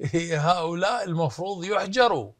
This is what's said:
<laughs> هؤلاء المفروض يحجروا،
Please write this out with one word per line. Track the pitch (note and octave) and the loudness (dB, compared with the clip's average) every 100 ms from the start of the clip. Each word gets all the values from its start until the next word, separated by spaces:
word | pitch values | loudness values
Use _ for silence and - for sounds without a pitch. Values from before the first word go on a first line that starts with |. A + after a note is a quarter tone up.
<laughs> | - E3+ E3+ | -2 -2 0
هؤلاء | D#3 D#3 F3+ E3 E3+ G3 A#3+ | 2 2 2 0 0 0 0
المفروض | F#3+ E3 D#3+ C3+ F#3 F#3+ | -2 -2 -2 -2 -8 -6
يحجروا، | F3+ G3+ G3 A#3 A#3+ E3 G#2 | -2 -2 0 4 4 2 -4